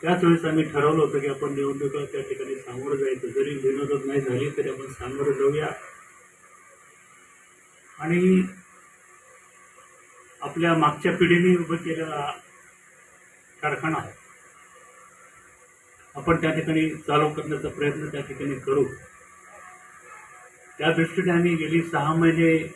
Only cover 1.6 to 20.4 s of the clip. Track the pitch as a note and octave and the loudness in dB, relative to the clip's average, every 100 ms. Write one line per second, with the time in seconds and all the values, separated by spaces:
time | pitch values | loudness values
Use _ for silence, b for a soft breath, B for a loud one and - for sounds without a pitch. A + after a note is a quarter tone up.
1.6 | C#3 C#3 C#3+ D3 C#3 C#3+ C3+ C3+ C3+ C3 | -2 -2 -4 -4 -6 -6 -6 -6 -6 -8
2.6 | - B2+ C#3 C#3 C3+ B2+ - C3+ C#3 C#3+ | -10 -10 -4 -2 -2 -2 -4 -2 -2 0
3.6 | C3 C3+ C#3+ C#3 C3+ C#3 C3+ B2+ D3 C#3+ | -2 0 -2 -2 -2 -2 -2 -2 -2 -4
4.6 | C3+ C3 C3+ C#3 B2+ C3+ C#3+ C3 C#3 D3+ | -4 -6 -10 -12 -10 -4 -2 2 2 0
5.6 | D3+ - - - - - - _ - - | -4 -8 -16 -20 -20 -20 -20 _ -20 -20
6.6 | - - - _ _ - - - - _ | -20 -20 -20 _ _ -20 -20 -20 -20 _
7.6 | _ _ - - D#3 F3 F#3 F#3 - - | _ _ -20 -10 0 2 6 4 2 -6
8.6 | - - - _ - - - - - - | -20 -20 -20 _ -20 -20 -20 -20 -20 -20
9.6 | - - - - - - - - D3 E3 | -20 -20 -20 -20 -20 -20 -20 -14 -10 0
10.6 | E3+ E3 D3 D3 F#3 - E3+ F3 F3+ F3 | 2 4 2 2 -2 2 4 6 6 4
11.6 | D#3+ E3 E3+ D#3+ D#3+ D3 C#3+ - - - | 2 -4 -4 -6 -6 -6 -8 -10 -18 -20
12.6 | - - - - - - - _ _ - | -20 -20 -20 -20 -20 -20 -20 _ _ -8
13.6 | D3+ D#3 D#3+ D#3 G2+ - - - - - | -6 -4 -2 -4 -6 -14 -20 -20 -20 -20
14.6 | - - - - - - - - - - | -20 -20 -20 -20 -20 -20 -20 -20 -20 -20
15.6 | - - _ - - C#3+ C3+ D#3+ D#3+ D#3+ | -20 -20 _ -20 -20 -10 0 0 2 -2
16.6 | D#3+ D#3+ D#3 - - F3 D3+ D3+ C#3+ C#3+ | 0 0 0 -4 -2 0 0 -2 -6 -6
17.6 | - - C#3+ D3+ D3 C#3+ C3+ C3+ C#3+ C3 | -6 -4 -4 -4 -8 -8 -10 -8 -8 -6
18.6 | C3+ C#3 B2+ - - - - - - - | -2 0 0 -4 -18 -20 -20 -20 -20 -20
19.6 | - - - - - - - - | -20 -20 -20 -20 -20 -20 -20 -20